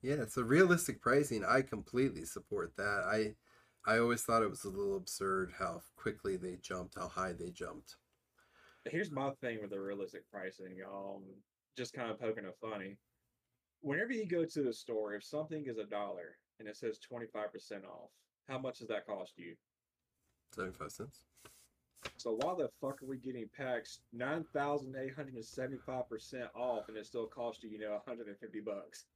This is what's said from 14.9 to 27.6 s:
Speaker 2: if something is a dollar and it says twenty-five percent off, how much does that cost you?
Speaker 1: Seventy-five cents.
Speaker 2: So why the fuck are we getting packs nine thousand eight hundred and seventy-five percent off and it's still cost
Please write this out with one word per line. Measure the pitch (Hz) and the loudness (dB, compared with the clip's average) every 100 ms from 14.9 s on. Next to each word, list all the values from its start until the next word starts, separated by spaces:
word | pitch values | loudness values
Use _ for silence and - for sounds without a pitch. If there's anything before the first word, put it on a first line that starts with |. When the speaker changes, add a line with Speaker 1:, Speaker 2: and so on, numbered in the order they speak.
| 110 107 104 | 0 0 -2
Speaker 2:
if | |
something | - 147 156 156 143 | -4 -4 -2 -4 -4
is | 110 | -4
a | 104 | -2
dollar | 104 101 95 82 - _ _ | -2 -2 -4 -8 -14 _ _
and | 107 | -10
it | 107 | -4
says | 117 110 | -4 -4
twenty-five | - 123 113 107 104 | -6 -8 -6 -2 -2
percent | - - 101 95 | -4 -8 -10 -8
off, | - - _ _ _ - | -14 -16 _ _ _ -6
how | 131 | -4
much | 135 120 | -2 -4
does | 113 | -2
that | 107 - | -2 -2
cost | 98 90 - | -6 -6 -10
you? | 87 82 _ _ _ _ _ _ _ _ _ - | -12 -12 _ _ _ _ _ _ _ _ _ -6
Speaker 1:
Seventy-five | 95 - 73 | -6 -4 -10
cents. | - 117 - _ _ - - - _ _ - - - | -8 -10 -12 _ _ -20 -20 -20 _ _ -14 -14 -8
Speaker 2:
So | 120 110 | -2 2
why | 143 180 | 2 2
the | 143 - | 0 -2
fuck | 135 131 | -6 -4
are | 131 | -6
we | 135 | -6
getting | 123 123 107 | -6 -6 -8
packs | - 135 123 - - _ | -6 -2 -2 -2 -14 _
nine | 117 123 160 160 | -4 0 0 0
thousand | 151 143 147 131 135 | 0 2 2 0 -6
eight | 135 | -6
hundred | 131 135 127 | -6 -8 -8
and | |
seventy-five | 110 - 127 123 - 127 123 | -8 -4 -4 -4 -4 -4 -2
percent | 110 - 131 120 113 | -4 -6 -8 -8 -2
off | 123 113 104 | 0 0 -2
and | 110 | -8
it's | 104 | -6
still | 120 110 | -4 -4
cost | - 120 113 | -2 -4 -4